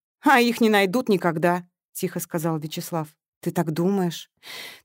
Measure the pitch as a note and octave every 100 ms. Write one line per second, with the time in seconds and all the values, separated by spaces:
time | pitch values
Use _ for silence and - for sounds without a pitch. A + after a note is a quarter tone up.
0 | _ _ D4 B3+ A#3+ A#3 A3 G#3 G3 A3+
1 | B3+ F#3+ F3+ E3 F3 F3 F3 _ _ -
2 | F3+ F3 F3 F3 E3 D#3+ D#3 F3 - E3+
3 | D3+ _ _ _ F3 F3 E3 D#3 F3 G3+
4 | F3 D#3 - _ - - - -